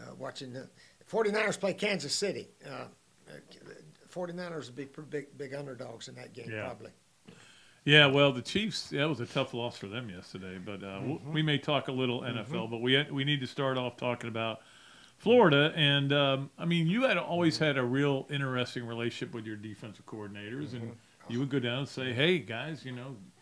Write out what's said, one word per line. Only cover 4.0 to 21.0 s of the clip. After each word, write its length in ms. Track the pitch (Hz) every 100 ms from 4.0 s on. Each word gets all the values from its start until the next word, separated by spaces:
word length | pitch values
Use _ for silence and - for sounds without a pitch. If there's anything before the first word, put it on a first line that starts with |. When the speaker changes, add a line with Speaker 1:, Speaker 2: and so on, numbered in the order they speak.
| -
Speaker 1:
forty-niners 580 | 175 175 175 175 160 123
would 80 | 127
be 100 | 139
pretty 240 | - 151
big, 260 | 147 143 127
big 160 | 139
underdogs 560 | 139 143 123 123 117 131
in 60 |
that 180 | 123 127
game, 160 | 120 113
Speaker 2:
Yeah. 140 | 110
Speaker 1:
probably. 280 | 101 - - - _ _ - - - - - -
Speaker 2:
Yeah, 220 | - 151 143
well, 260 | 139 143
the 100 | 123
Chiefs, 460 | 120 196 214 - -
that 180 | 139 151
was 120 | 120
a 60 | 120
tough 280 | 143 131
loss 220 | 120 120 -
for 100 | 98
them 220 | 110 117
yesterday, 480 | 90 - - 92 92
but, 240 | 90 101
uh, 120 | 98 98
w-, 200 | 107 160
Speaker 1:
Mm-hmm. 120 | 131
Speaker 2:
we 100 | 156
may 140 | 156 143
talk 280 | - 143 -
a 60 |
little 320 | 131 127 120
N 120 | 127 113
F 140 | 107
L, 100 | 120
Speaker 1:
Mm-hmm. 80 | 113
Speaker 2:
but 80 | 117
we, 200 | 123 135 147
we 100 | 143
need 160 | 139 147
to 40 | 127
start 300 | - 135 127
off 180 | 123 -
talking 320 | 123 117 117
about 320 | 113 113 110 - - - - - -
Florida. 540 | 196 247 190 143 151 170
And, 360 | 147 143 139
um, 380 | 143 139 135 139 -
I 60 |
mean, 220 | 170 170 160
you 160 | 214
had 120 | 262 180
always 400 | 151 170 170 156
Speaker 1:
Mm-hmm. 80 |
Speaker 2:
had 120 | 156 135
a 80 |
real 420 | 123 131 143 135 -
interesting 560 | 143 135 127 120 127 120
relationship 480 | 117 117 - 135
with 120 | 117 110
your 100 | 107
defensive 500 | 107 104 113 95 -
coordinators, 640 | 110 104 101 104 131 147
and 100 | 123
Speaker 1:
Mm-hmm. 500 | 113 -